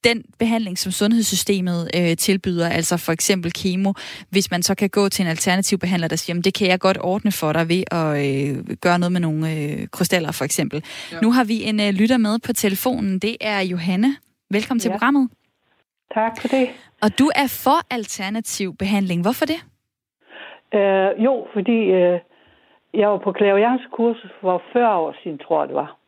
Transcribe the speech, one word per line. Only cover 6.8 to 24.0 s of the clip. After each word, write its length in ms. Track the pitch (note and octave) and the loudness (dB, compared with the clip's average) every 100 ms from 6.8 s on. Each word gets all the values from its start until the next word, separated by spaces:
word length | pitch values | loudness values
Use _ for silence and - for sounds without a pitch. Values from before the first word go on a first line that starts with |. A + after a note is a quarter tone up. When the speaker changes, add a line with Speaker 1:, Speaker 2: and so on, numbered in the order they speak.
| F#3+ F#3+ | 2 0
Speaker 1:
ordne 300 | F3 G3 G#3 | 0 0 0
for 220 | F#3+ D#3 | 0 0
dig 160 | D#3 E3 | 0 2
ved 140 | F3 F#3+ | 0 0
at, 180 | E3+ D#3+ D3 C#3+ | -2 0 0 0
øh, 500 | C3+ C#3 D#3+ F3 - | 0 -2 -4 -6 -2
gøre 180 | F3 F3 | 0 2
noget 120 | F3 | 2
med 100 | F3+ | 0
nogle, 300 | E3+ D#3 D#3+ | 0 0 -2
øh, 340 | D#3 D3 D3+ - | -2 -4 -6 -8
krystaller," 400 | - F3 F3+ D#3+ | -4 0 0 -2
for 140 | E3+ C#3+ | -4 -4
eksempel. 380 | - D3+ D3 - - - | -2 -2 -4 -10 -14 -14
Speaker 2:
Ja. 80 | E3 | 0
Speaker 1:
Nu 100 | A3 | 2
har 120 | B3 | 4
vi 200 | A#3 A3 | 2 0
en, 160 | G#3 G#3+ | -2 0
øh, 100 | G#3 | 0
lytter 280 | G3 A3 B3+ | 2 2 4
med 220 | G#3+ A3+ | 2 0
på 140 | - | -2
telefonen. 680 | A#3 G#3 G3 B3+ B3+ G#3 F#3+ | -2 0 0 -2 -2 -2 -2
Det 180 | G3+ A#3 | -4 -4
er 180 | G#3+ G3+ | -4 -2
Johanne. 540 | F#3 F3+ E3+ F#3 A#3+ C#4 _ _ _ | -2 -2 -2 2 2 0 _ _ _
Velkommen 280 | G3 G#3+ B3 | -2 0 0
til 100 | A#3 | 0
Speaker 2:
Ja. 40 | |
Speaker 1:
programmet. 360 | G3 A#3 C#4 B3+ _ _ _ _ _ _ _ _ | 0 2 4 2 _ _ _ _ _ _ _ _
Speaker 2:
Tak 280 | - A3 A3+ | -2 -2 -2
for 60 | A#3+ | -2
det. 220 | C4+ B3+ - - _ | 0 0 -4 -20 _
Speaker 1:
Og 180 | G#3 G3+ | 0 2
du 120 | C#4 - | 2 2
er 120 | C4+ - | 0 0
for 160 | - D#4 - | 2 2 0
alternativ 840 | B3 G#3 - G3 G#3+ A3+ - F#3+ - | -8 -8 -8 -6 -6 -6 -6 -6 -4
behandling. 440 | G3 G3+ F#3+ F3 | -2 0 0 0
Hvorfor 240 | F3 C4 D4+ | 0 0 -2
det? 140 | D#4+ - _ _ _ _ _ _ - - - _ | -4 -8 _ _ _ _ _ _ -20 -20 -20 _
Speaker 2:
Øh, 500 | G#3+ G3+ F#3+ F#3+ F#3+ A3+ | 2 4 4 2 2 2
jo, 220 | C4 - | 2 -2
fordi, 240 | G#3+ G3 A3+ G#3 F#3 | -4 0 2 4 4
øh, 200 | F3+ F3 - _ _ _ _ _ _ | 4 2 -4 _ _ _ _ _ _
jeg 160 | G#3+ G#3 | 0 2
var 80 | G3+ | 2
på 140 | G3 | -2
klavianskursus 1000 | F#3+ G3+ G3 A3+ B3+ - - | 2 4 4 4 0 -4 -2